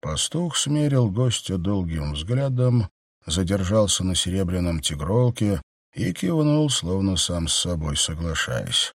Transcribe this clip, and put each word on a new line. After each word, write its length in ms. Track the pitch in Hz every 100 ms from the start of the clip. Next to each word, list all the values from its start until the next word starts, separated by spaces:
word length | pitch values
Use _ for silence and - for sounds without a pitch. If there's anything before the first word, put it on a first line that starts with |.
Пастух 540 | 76 76 - - 175 -
смерил 520 | - 147 147 139 117
гостя 460 | 95 127 110 - 92
долгим 560 | 87 101 87 80 73
взглядом, 800 | 73 82 123 139 123 123 123 104 _ _ _
задержался 800 | - 80 87 101 90 107 104 -
на 100 | 92
серебряном 680 | 87 - 92 90 92 87 82
тигролке 800 | - 73 73 110 123 - 104 92 - _ _
и 180 | - 139
кивнул, 560 | 180 180 165 151 151 151
словно 480 | 127 85 95 98 90
сам 320 | - 87 82
с 60 |
собой 420 | - 87 87 78 71
соглашаясь. 960 | - 80 82 80 - 62 - - -